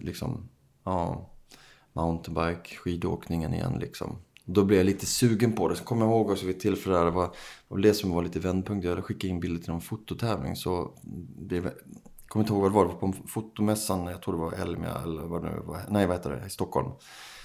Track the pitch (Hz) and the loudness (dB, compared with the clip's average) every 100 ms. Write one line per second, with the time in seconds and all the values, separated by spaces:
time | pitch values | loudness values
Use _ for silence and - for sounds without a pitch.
0 | - - - 80 85 - _ _ 92 92 | -6 -6 -6 -6 -10 -20 _ _ -2 0
1 | 85 87 90 - - - - - _ - | 0 -4 -10 -18 -20 -20 -20 -20 _ -2
2 | 82 82 82 82 82 87 - - 90 87 | 0 -2 -2 -2 -2 -2 -8 -8 -4 -2
3 | 87 85 - 85 82 82 85 82 82 - | -2 -4 -4 -2 -2 0 0 -2 -4 -6
4 | - 92 - _ - 95 101 98 92 98 | -8 -8 -14 _ 0 4 6 6 6 2
5 | 95 - 120 107 117 - 82 87 - 117 | -2 4 4 6 4 4 2 0 -2 2
6 | 110 113 104 95 92 90 107 95 98 90 | 4 4 4 2 -2 0 0 0 4 4
7 | 85 90 90 - - - - 98 104 104 | 6 4 0 -2 -16 -18 -6 4 6 6
8 | 95 87 87 92 92 92 95 101 90 87 | 2 0 0 -2 0 0 0 -2 -2 -2
9 | - - 95 87 87 85 - 82 - 110 | -4 -4 -4 -2 -2 -4 -4 -6 -6 -8
10 | - 87 117 101 67 87 87 90 - - | -8 -4 -2 -2 -2 -4 -2 -2 -4 -10
11 | - 87 - - 95 90 87 - - - | -14 -12 -12 -14 -4 -2 -2 -6 -14 -20
12 | - - - 107 110 101 95 104 87 87 | -20 -20 -4 0 2 4 6 6 4 2
13 | 95 92 - 110 107 - 107 107 - 95 | -2 -2 -6 -8 -6 0 2 2 0 -2
14 | 87 87 - 87 82 95 87 85 82 - | -2 -6 -4 -2 -2 -4 -4 -4 -4 -6
15 | 85 80 82 85 80 80 82 80 - 104 | -6 -6 -6 -6 -4 -6 -8 -10 0 2
16 | 90 90 - 65 98 - 92 67 - - | 4 2 -2 -6 -6 -4 -2 -2 -2 -6
17 | - - - - | -16 -18 -18 -18